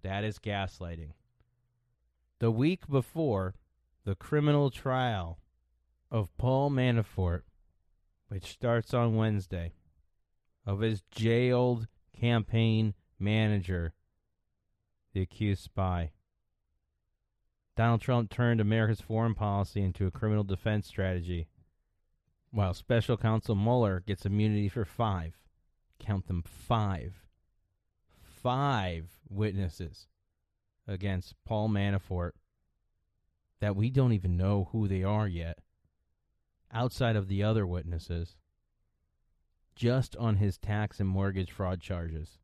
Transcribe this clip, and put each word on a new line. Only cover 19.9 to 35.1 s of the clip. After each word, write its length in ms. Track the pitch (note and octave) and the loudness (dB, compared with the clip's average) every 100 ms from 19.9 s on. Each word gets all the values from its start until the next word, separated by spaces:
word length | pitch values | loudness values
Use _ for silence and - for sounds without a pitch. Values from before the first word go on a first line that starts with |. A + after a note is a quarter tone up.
| F2+ F#2+ | 0 -4
a 40 | |
criminal 340 | - G#2+ G#2+ | -2 0 0
defense 420 | G2+ F#2+ - G#2+ F#2+ | 0 -2 -2 -2 -4
strategy, 600 | - F#2+ F2+ F2 F2 D#2+ _ _ _ _ _ _ _ _ _ _ | -4 -2 -2 -4 -6 -6 _ _ _ _ _ _ _ _ _ _
while 240 | A2 G2 | -2 0
special 420 | F#2 - A#2 - A#2+ | -2 0 2 2 2
counsel 380 | A2+ A2 - | 2 0 2
Mueller 480 | G#2 G#2+ B2 A2 F#2 E2+ | 2 4 4 4 0 -4
gets 200 | G2 G2+ | -4 0
immunity 420 | G#2 G#2+ G#2 G2+ | 2 2 2 0
for 160 | A#2 | -2
five, 540 | G#2+ - A2+ F#2+ E2 - _ _ _ _ _ _ | -6 -2 -2 -2 -6 -12 _ _ _ _ _ _
count 280 | - G2+ - | -4 -2 -2
them 160 | F2+ - | -4 -6
five, 800 | - - A#2 G#2 F#2 E2 F#2+ - _ _ _ _ _ _ _ _ _ | -14 -2 0 0 -4 -8 -14 -20 _ _ _ _ _ _ _ _ _
five 840 | - - B2 C3 C#3+ B2+ F#2+ E2+ E2 - - | -20 -6 -2 0 0 0 -2 -6 -10 -16 -14
witnesses 800 | G2 G#2+ G2 F#2 - D#2+ - - _ _ _ _ _ _ _ - | -2 -2 0 -4 -4 -12 -12 -20 _ _ _ _ _ _ _ -10
against 480 | G2 G2 F#2 - - - | -6 -2 -2 -4 -14 -6
Paul 220 | A2 G#2+ | -2 0
Manafort 640 | G2+ G2+ G2 - F2+ F2 - _ _ _ _ _ _ _ _ _ _ _ _ | 0 0 0 -2 -6 -6 -8 _ _ _ _ _ _ _ _ _ _ _ _
that 160 | G#2 G2 | -4 0
we 140 | A2 | 0
don't 220 | C3+ B2+ | 2 4
even 240 | A2 F#2+ F2 | 2 2 2
know 320 | F#2+ G2+ F2+ | 2 2 0
who 140 | A2+ G#2 | -2 -2
they 160 | F#2+ | 0
are 260 | F#2 | 0